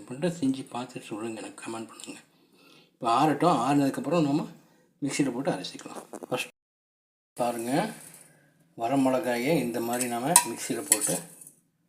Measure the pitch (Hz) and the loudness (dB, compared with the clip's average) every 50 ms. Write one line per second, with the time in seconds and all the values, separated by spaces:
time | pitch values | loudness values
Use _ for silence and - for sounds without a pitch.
0 | - - 127 135 165 175 170 - 139 135 131 131 120 - - 120 127 - - 123 | -12 -12 -8 -4 -2 -2 -2 0 0 0 0 0 -4 -8 -8 -8 -8 -8 -10 -14
1 | - - 113 104 110 117 113 104 95 92 92 - - - 113 113 113 110 - - | -12 -10 -10 -8 -6 -8 -8 -8 -10 -14 -14 -14 -10 -10 -8 -8 -10 -12 -14 -16
2 | - - - - - _ _ _ _ _ _ _ _ - - - - _ _ - | -14 -14 -14 -16 -18 _ _ _ _ _ _ _ _ -20 -20 -20 -20 _ _ -4
3 | - 117 117 127 147 156 139 143 160 175 165 127 120 135 143 143 139 135 - - | 0 2 4 6 6 4 4 4 4 4 4 4 4 4 4 4 4 2 2 -2
4 | 120 139 160 170 151 139 139 160 220 - - - _ _ _ _ _ _ _ - | -2 0 2 2 4 4 2 0 -2 -4 -10 -18 _ _ _ _ _ _ _ -8
5 | 143 135 - - 147 131 117 120 139 139 123 92 92 - - - - - - - | -6 -4 0 0 0 0 0 -2 -2 -2 -2 -4 -4 -10 -12 -14 -14 -14 -14 -16
6 | - - - - - - - - - - - _ _ _ _ _ _ _ _ _ | -16 -16 -16 -14 -10 -6 -4 -4 -4 -6 -10 _ _ _ _ _ _ _ _ _
7 | _ _ _ _ _ _ - - 123 120 117 117 113 120 135 170 208 220 - - | _ _ _ _ _ _ -6 -2 -2 -2 -2 -2 -2 -2 0 0 0 0 -4 -10
8 | - - - - - _ _ _ _ _ _ _ _ _ _ - 117 120 135 139 | -18 -20 -20 -20 -20 _ _ _ _ _ _ _ _ _ _ -4 -2 0 2 4
9 | 131 131 127 127 113 123 120 120 123 143 170 147 120 120 117 120 117 117 123 123 | 4 4 4 2 0 0 -2 0 2 2 2 2 0 0 -2 -4 -2 -2 -2 -2
10 | 127 120 120 120 123 143 180 - - - - - - - 131 117 107 - - - | -2 -2 -2 -2 2 6 6 6 6 6 -4 -6 -6 -4 -4 -2 0 0 0 2
11 | - - - - - - - - - - - _ _ _ _ _ _ | 0 -2 -4 -4 -6 -10 -18 -20 -20 -20 -20 _ _ _ _ _ _